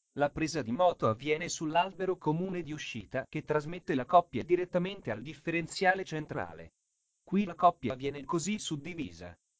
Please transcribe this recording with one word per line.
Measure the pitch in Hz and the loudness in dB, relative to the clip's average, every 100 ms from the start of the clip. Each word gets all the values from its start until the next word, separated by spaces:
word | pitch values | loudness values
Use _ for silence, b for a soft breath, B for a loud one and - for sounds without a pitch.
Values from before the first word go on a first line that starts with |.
| _ | _
La | - 143 | 0 0
presa | - 156 156 | 2 -2 -2
di | 110 | -2
moto | 123 180 170 127 | 2 4 4 0
avviene | 110 143 151 170 | 0 0 -2 -2
sull'albero | - 156 170 185 190 185 180 | -6 0 2 2 -2 -2 0
comune | 156 156 185 175 | 0 0 -2 -4
di | 147 | -6
uscita | 151 - 113 98 135 - | -8 -8 -10 -6 -6 -4
che | 156 | -6
trasmette | - 151 147 175 - | -2 0 -2 -6 -2
la | 143 123 | -2 6
coppia | 175 175 117 | 6 6 0
direttamente | 151 175 180 180 175 202 156 | 2 2 2 0 -2 -4 -6
al | 107 | -6
differenziale | 131 151 - 165 165 - 190 190 | -8 -8 -4 -2 -4 2 4 4
centrale. | 185 156 151 139 90 82 82 _ _ _ _ _ | -2 -6 -4 -6 -6 -10 -18 _ _ _ _ _
Qui | - 190 | -2 0
la | 214 | 0
coppia | 254 180 - - | 4 4 6 0
viene | 127 135 143 135 | -2 -4 -6 -4
così | 170 170 214 | -2 -2 -4
suddivisa. | - 151 139 160 117 82 87 85 _ _ | -4 -6 -6 -8 -8 -10 -14 -16 _ _